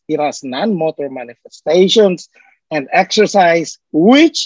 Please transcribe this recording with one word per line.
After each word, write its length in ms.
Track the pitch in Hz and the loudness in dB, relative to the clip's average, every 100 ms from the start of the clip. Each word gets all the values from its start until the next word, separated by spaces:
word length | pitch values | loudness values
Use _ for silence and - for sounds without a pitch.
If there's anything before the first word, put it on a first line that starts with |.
| - | -8
it 120 | 151 | -6
has 240 | 147 - | -4 -6
non-motor 680 | 135 127 208 190 160 151 143 | -12 -6 -4 -4 -4 -6 -10
manifestations, 1200 | 131 120 120 - - - 170 190 220 202 175 - _ _ _ - | -10 -16 -20 -20 -16 -2 2 2 4 2 0 -10 _ _ _ -10
and 160 | 156 131 | -8 -4
exercise, 880 | 170 185 - 202 202 180 170 156 - _ | -2 0 0 0 2 2 2 -2 -12 _
which 540 | 151 180 269 320 311 | 0 4 6 4 0